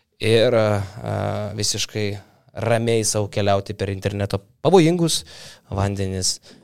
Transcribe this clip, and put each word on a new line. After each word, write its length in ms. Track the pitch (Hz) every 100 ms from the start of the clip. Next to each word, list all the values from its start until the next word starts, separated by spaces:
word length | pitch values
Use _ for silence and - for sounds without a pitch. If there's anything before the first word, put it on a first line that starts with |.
| _ _
ir, 320 | 107 113 117
a, 1000 | 120 107 101 98 113 113 101 101 104 104 107
visiškai 520 | 104 104 - 107 104 101 - _ _ -
ramiai 460 | 107 113 117 117 107
sau 220 | 110 104
keliauti 440 | - 101 98 98 101
per 160 | 98
interneto 480 | 95 101 101 101 98 - _
pavojingus 560 | 147 185 160 175 170 - - - - - _
vandenis 720 | 98 98 101 98 95 90 - - -